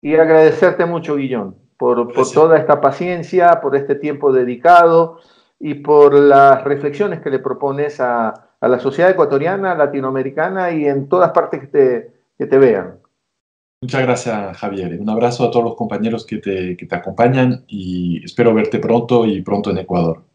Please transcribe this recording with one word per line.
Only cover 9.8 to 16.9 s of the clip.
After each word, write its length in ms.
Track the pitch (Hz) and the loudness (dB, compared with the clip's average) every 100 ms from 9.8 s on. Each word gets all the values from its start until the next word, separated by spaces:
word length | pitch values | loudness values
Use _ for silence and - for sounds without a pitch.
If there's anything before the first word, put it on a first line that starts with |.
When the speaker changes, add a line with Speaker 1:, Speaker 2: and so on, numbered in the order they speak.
| 143 139 131 135 131 139 170 190 180 | -2 -2 -6 -4 -6 -6 -6 -4 -4
Speaker 1:
y 140 | 165 147 | -2 -2
en 220 | 139 139 | -4 -2
todas 240 | 180 170 | 0 2
partes 300 | - 156 156 | 0 -4 -8
que 60 | 131 | -4
te, 440 | 147 131 120 - _ _ _ | 2 2 0 -8 _ _ _
que 80 | - | 0
te 120 | 135 | 4
vean. 380 | 135 101 90 - _ _ _ _ _ _ _ _ | 4 2 -4 -16 _ _ _ _ _ _ _ _
Speaker 2:
Muchas 180 | 131 135 | -8 -4
gracias, 540 | 127 123 123 107 98 92 | -2 -2 -4 -8 -8 -10
Javier. 400 | 104 98 90 85 | -10 -8 -8 -8
Un 100 | 104 | -4
abrazo 340 | 110 120 - | -2 -2 -2
a 80 | 120 | -2
todos 140 | 120 113 | 0 -2
los 100 | - | -6
compañeros 500 | 110 104 113 113 - | -8 -4 -4 -6 -8
que 120 | 107 | -10
te, 400 | - 95 90 90 | -6 -6 -6 -10
que 80 | |
te 100 | - | -10